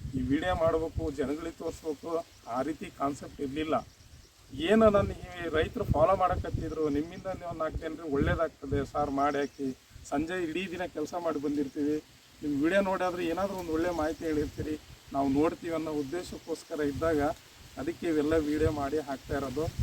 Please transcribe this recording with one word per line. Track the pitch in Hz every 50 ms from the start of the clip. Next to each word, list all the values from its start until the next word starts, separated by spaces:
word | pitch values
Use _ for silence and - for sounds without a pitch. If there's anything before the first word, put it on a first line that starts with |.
| - - - 131
ಈ |
ವಿಡಿಯೋ | 127 127 139 156 170 180 185
ಮಾಡ್ಬೇಕು, | 175 160 165 160 160 160 156 - - 165 156
ಜನಗಳಿಗೆ | 139 147 135 127 147 160 170 165 - -
ತೋರಿಸ್ಬೇಕು, | 165 160 - - - 160 143 - - 165 165 165 - - - - - -
ಆ | - 131
ರೀತಿ | 135 151 156 - 196
ಕಾನ್ಸೆಪ್ಟ್ | 165 - - 139 143 143 - 185 160 - -
ಇರ್ಲಿಲ್ಲ. | 143 131 135 156 156 160 143 117 - - - - - - - - - - _ - - - 135
ಏನೋ | 131 160 180 214 226 220 214
ನನ್ನ | 202 202 196 196
ಈ | 185 - - - - 175 170 165
ರೈತರು | 147 156 170 202 - 247 202
ಫಾಲೋ | - - 143 160 180 196
ಮಾಡಕತ್ತಿದ್ರು, | 185 185 180 180 180 - 165 151 - - 156 156 156 156 151
"ನಿಮ್ಮಿಂದ | 143 143 156 170 185 196 185
ನೀವು | 190 185 180 175 170 165 160
ನಾಲ್ಕು | 160 156 - 170
ಜನರಿಗೆ | 165 160 156 147 165 156 139
ಒಳ್ಳೇದಾಗ್ತದೆ | 139 151 - 175 170 165 147 - - 143 139 143 143 135
ಸರ್, | - - 147 147 143
ಮಾಡಿ | 139 139 139 147 143 143
ಹಾಕಿ." | 143 139 - - 139 131 127 - - - - - - -
ಸಂಜೆ | - 143 160 160 185 185 175
ಇಡೀ | 156 160 175 196 180
ದಿನ | 170 175 180
ಕೆಲಸ | 156 - 156 151 - 185 175
ಮಾಡಿ | 170 165 151 147
ಬಂದಿರ್ತೀವಿ, | 139 151 147 147 143 135 - 151 143 147 151 151 - - - - - - - - 151
ನಿಮ್ಮ | 147 147 135 147
ವಿಡಿಯೋ | 165 185 202
ನೋಡಾದ್ರೆ | 202 190 190 180 185 185 175 180 180
ಏನಾದರೂ | 160 165 185 196 196 190
ಒಂದು | 185 180 165 156
ಒಳ್ಳೆ | 160 170 180
ಮಾಹಿತಿ | 175 160 151 160 160 - 170
ಹೇಳಿರ್ತೀರಿ, | 160 156 151 151 - - - - 151 151 151 - - - - - - -
ನಾವು | 139 139 139
ನೋಡ್ತೀವಿ | 135 143 156 170 170 - 180 170 165
ಅನ್ನೋ | 160 160 160
ಉದ್ದೇಶಕ್ಕೋಸ್ಕರ | 156 147 143 131 156 180 175 - - 151 - - 160 - - - 165 147
ಇದ್ದಾಗ | 151 143 135 131 160 165 160 147 143 151 170 - - - - - - - - -
ಅದಕ್ಕೆ | - 170 165 - - 170
ಇವೆಲ್ಲ | 156 151 143 151 160 165
ವಿಡಿಯೋ | 151 147 151 151 156 160
ಮಾಡಿ | 156 147 139 139 151 156
ಹಾಕ್ತಾ | 139 143 135 127 - - 151 139
ಇರೋದು. | 139 131 127 147 160 170 - -